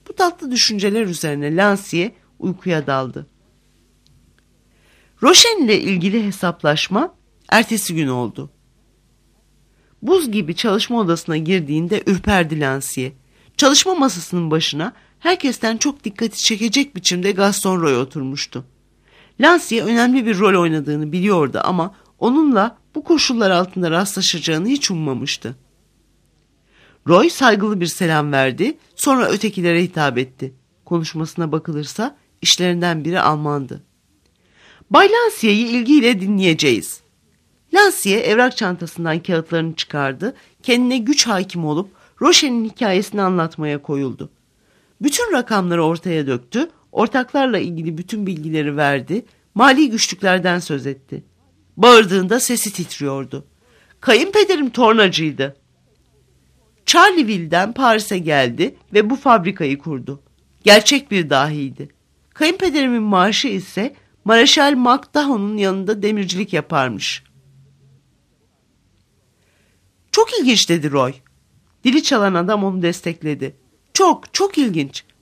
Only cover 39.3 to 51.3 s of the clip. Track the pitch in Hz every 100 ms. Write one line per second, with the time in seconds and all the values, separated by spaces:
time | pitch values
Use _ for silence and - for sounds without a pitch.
39.3 | 165 160 165 160 156 - 147 135 135 208
40.3 | - _ _ - 240 247 254 220 294 233
41.3 | 196 190 175 156 151 180 _ _ _ 269
42.3 | 349 285 240 220 - 220 185 202 208 185
43.3 | 180 165 160 151 143 143 143 135 98 78
44.3 | _ _ _ _ _ _ _ 262 285 480
45.3 | 294 240 208 180 170 160 165 185 160 139
46.3 | 123 - 226 330 - _ - 220 269 247
47.3 | 277 262 202 135 165 165 160 180 220 190
48.3 | 165 156 156 147 143 143 139 127 196 -
49.3 | _ _ 196 277 262 294 214 - - 190
50.3 | 185 180 175 165 143 131 131 _ 151 -